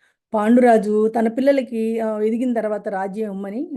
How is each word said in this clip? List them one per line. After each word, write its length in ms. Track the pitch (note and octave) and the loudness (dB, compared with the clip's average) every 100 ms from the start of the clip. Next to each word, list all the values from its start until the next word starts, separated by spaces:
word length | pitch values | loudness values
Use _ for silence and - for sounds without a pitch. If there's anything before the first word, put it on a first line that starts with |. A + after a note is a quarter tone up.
| _ _ _ | _ _ _
పాండురాజు 760 | A3 G#3+ B3 B3 A3 G3+ G#3 A3 | -2 4 6 6 4 4 0 0
తన 200 | A#3 A3+ | 0 -2
పిల్లలకి, 720 | A3+ C4+ C#4 B3+ A3+ A3 A3+ | 0 2 2 0 -4 -4 -4
ఆ, 200 | A3 G#3+ | -4 -2
ఎదిగిన 340 | G#3+ A#3 B3+ | -2 0 -2
తర్వాత 360 | A#3+ G#3 G#3 G#3+ | -2 -2 -4 -6
రాజ్యం 420 | F#3+ G3 G3 G#3+ | -6 -6 -6 -8
ఇమ్మని 380 | F#3+ G3+ G#3+ E4+ | -8 -8 -8 -8